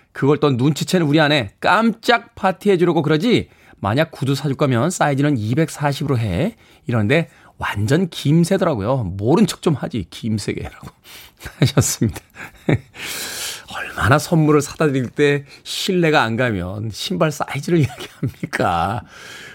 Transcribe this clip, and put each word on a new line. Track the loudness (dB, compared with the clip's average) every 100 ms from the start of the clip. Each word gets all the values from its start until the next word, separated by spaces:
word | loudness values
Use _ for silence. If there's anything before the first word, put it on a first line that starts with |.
| _
그걸 | -2 0 2
또 | 2
눈치챈 | 2 2 0 -2 0 2
우리 | 4
아내 | 4 2 -2 -4
깜짝 | 0 2 2 0 0 0 -2 -4
파티해주려고 | -2 0 2 4 4 2
그러지, | 2 2 2 0 0 _ -20 -6
만약 | -2 0 0
구두 | -2 -2 -2
사줄 | -2 0
거면 | 2 2 0
사이즈는 | 0 0 2 0 0
이백사십으로 | 0 0 -2 -2 -4 -2 -2 -2
해. | 0 0 -2 -4 _ _ -4
이러는데 | -2 2 2 0 -8 -20 -10
완전 | -6 -2 0 2 0
김새더라고요. | -2 2 4 4 2 0 0 0 -2 -2 -2
모른 | 2 4 2
척 | 2
좀 | -2 -2
하지, | -2 -6 -8
김새개라고 | -8 -4 -4 -4 -6 -8 -14 -20 -20 -20 -20
<laughs> | -20 _ -20 0
하셨습니다. | 2 2 0 0 -2 -4 -14 -18 -18 -8 -2
<laughs> | -2 -4 -14 -12 -10 -10 -10 -10 -12 -14 -12
얼마나 | -10 -2 2 2
선물을 | 4 2 4 4
사다 | 0 -2 0
드릴 | 0 -2
때 | 0 2 2 -4 -16
신뢰가 | -12 -6 -2 2 2 2
안 | 2 0
가면 | 0 0 -4 -6 -8
신발 | -8 -6 -2 -2
사이즈를 | -2 -6 -6 0 2
<laughs> | 2
이야기합니까? | -2 -16 -8 -8 -8 -8 -2 0 0 0 -4 -10 -18 -20 -18 -20